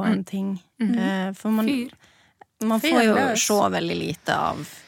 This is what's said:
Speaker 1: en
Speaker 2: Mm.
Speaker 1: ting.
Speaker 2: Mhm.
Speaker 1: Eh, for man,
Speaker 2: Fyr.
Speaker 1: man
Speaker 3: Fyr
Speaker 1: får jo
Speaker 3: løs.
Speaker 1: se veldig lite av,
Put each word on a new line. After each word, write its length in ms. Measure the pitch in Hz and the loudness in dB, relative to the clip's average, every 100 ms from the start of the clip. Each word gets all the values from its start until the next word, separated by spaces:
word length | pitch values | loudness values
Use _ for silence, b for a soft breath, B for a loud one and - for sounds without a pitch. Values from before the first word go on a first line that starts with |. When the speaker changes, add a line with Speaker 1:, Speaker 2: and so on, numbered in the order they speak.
| 220 | 0
Speaker 1:
en 140 | 196 | 0
Speaker 2:
Mm. 60 | 180 | -2
Speaker 1:
ting. 340 | 196 196 190 - _ | -6 -4 -6 -10 _
Speaker 2:
Mhm. 180 | 226 240 | -2 0
Speaker 1:
Eh, 340 | 196 190 190 | 0 -2 -4
for 160 | 190 214 | -4 -2
man, 160 | 220 220 | 0 0
Speaker 2:
Fyr. 240 | 269 247 - b b b b - _ | -2 -4 -12 b b b b -20 _
Speaker 1:
man 180 | 220 220 | 0 0
Speaker 3:
Fyr 100 | 302 | 2
Speaker 1:
får 100 | 247 226 | 4 4
jo 80 | 208 | 4
Speaker 3:
løs. 280 | 269 214 - | 2 0 2
Speaker 1:
se 80 | 208 196 | 2 2
veldig 280 | 180 170 175 | 0 -2 -4
lite 340 | 165 170 - | -4 -6 -2
av, 320 | - 156 - 151 - | 0 0 -4 -10 -16